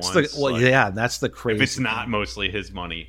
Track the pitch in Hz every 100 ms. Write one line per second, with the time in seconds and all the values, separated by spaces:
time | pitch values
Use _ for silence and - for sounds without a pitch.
0 | 90 170 147 147 139 117 127 135 104 98
1 | 123 - 135 - 120 107 135 131 120 113
2 | 120 107 101 104 95 101 95 95 87 82